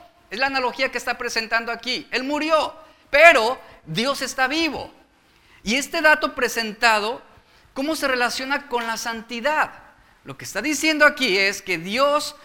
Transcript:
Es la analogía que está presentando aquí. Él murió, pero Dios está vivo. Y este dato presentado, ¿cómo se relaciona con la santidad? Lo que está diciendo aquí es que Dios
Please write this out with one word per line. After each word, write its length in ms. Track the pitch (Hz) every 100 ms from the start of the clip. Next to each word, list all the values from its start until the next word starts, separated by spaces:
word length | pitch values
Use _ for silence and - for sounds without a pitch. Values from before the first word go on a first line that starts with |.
| - _ _
Es 80 | 202
la 100 | 269
analogía 440 | 269 247 - 262
que 60 | 247
está 200 | 247 240
presentando 540 | 240 226 220 233 233
aquí. 380 | 233 240 233 -
Él 140 | 233 262
murió, 500 | 294 311 320 - - - - _
pero 480 | 277 330 285 220 262 - - -
Dios 360 | 160 254 277
está 260 | 254 - 262
vivo. 460 | 311 330 202 - - _ _ _ _ _ -
Y 120 | 185 247
este 260 | 277 339
dato 340 | 311 302 302 -
presentado, 840 | 240 233 220 208 240 214 208 277 - - _ _ _
¿cómo 220 | - 285 320
se 120 | 285
relaciona 600 | 254 240 - 262 285 277
con 180 | 247 226
la 100 | 220
santidad? 760 | 247 226 214 240 254 311 202 - - _ _ _
Lo 140 | - 135
que 80 | 123
está 160 | 185
diciendo 440 | 247 302 311 302 294
aquí 320 | 294 262 190
es 240 | 196 202
que 160 | - 170
Dios 580 | 175 226 285 294 294 -